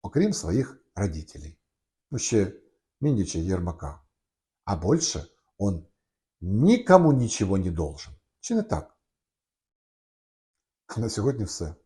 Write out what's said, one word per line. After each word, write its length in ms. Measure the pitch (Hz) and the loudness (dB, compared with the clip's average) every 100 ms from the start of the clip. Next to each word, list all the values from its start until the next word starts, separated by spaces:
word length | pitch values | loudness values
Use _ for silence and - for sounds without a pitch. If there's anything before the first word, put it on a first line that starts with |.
Окрім 320 | - 143 208 | -2 0 0
своїх 500 | - 80 110 131 - _ - | -2 -2 -2 -2 -10 _ -6
родителей. 640 | 98 78 78 71 73 - _ _ _ _ _ | -4 -4 -12 -16 -18 -20 _ _ _ _ _
Ну, 80 | 127 | -8
ще 340 | - 110 92 - _ _ _ _ | 0 2 0 -4 _ _ _ _
Міндіча 380 | 147 120 90 85 | 0 0 0 -2
Єрмака. 640 | 87 92 85 82 73 73 _ _ _ _ _ _ - | -2 -2 -2 -6 -12 -12 _ _ _ _ _ _ -6
А 100 | 92 | -2
більше 500 | 87 160 - - - _ _ _ | 0 0 0 -6 -12 _ _ _
он 280 | 101 85 - _ _ _ _ _ | -2 -2 -10 _ _ _ _ _
нікому 720 | 87 104 165 240 - 185 165 | -4 2 4 4 8 8 8
нічого 440 | 135 117 - 95 95 | 4 2 -2 0 0
не 140 | 90 | 0
должен. 420 | 82 73 71 - - _ _ | -2 -4 -6 -18 -20 _ _
Чи 160 | - 226 | -4 -2
не 80 | |
так? 340 | 220 156 - _ _ _ _ _ _ _ _ _ _ _ _ _ _ _ _ _ _ _ - | -2 -6 -6 _ _ _ _ _ _ _ _ _ _ _ _ _ _ _ _ _ _ _ -10
А 120 | 113 | -6
на 100 | 113 | -4
сьогодні 340 | 107 120 110 | -2 -2 -2
все. 320 | 101 - 82 - | -8 -6 -10 -10